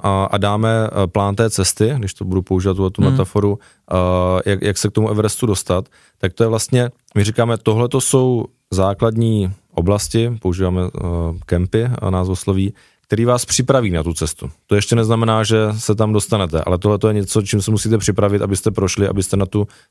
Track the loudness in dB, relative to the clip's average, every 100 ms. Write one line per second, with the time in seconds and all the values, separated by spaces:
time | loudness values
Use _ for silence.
0 | -2 0 0 0 0 0 0 0 0 0
1 | 0 0 0 0 0 0 -2 0 0 0
2 | -4 -6 -4 -2 0 0 0 0 -2 0
3 | 2 2 0 0 0 -2 -8 _ -4 -2
4 | 0 0 0 0 0 -2 -2 -2 -2 0
5 | 0 0 -2 0 -2 -2 -2 -2 -4 _
6 | _ _ -4 0 0 0 0 0 0 -6
7 | _ -2 0 0 0 0 0 2 2 0
8 | 0 2 2 0 -4 _ -4 0 0 2
9 | 0 2 2 2 0 -4 _ -2 0 0
10 | 0 -2 -2 -2 -4 0 0 0 -4 -6
11 | -4 -4 -4 -6 -2 -2 0 0 -2 -2
12 | -2 -2 -2 -2 -2 0 -2 -6 _ _
13 | -4 0 2 0 0 -2 2 2 2 0
14 | -2 -4 -4 -6 -12 -10 0 0 2 2
15 | 2 2 2 0 2 2 0 -2 -2 0
16 | 2 0 0 0 0 -2 0 0 0 2
17 | 2 0 0 -2 0 0 0 0 0 0
18 | 0 0 2 2 0 -2 -2 0 -2 0
19 | 0 0 0 0 0 -2 -4 -8 _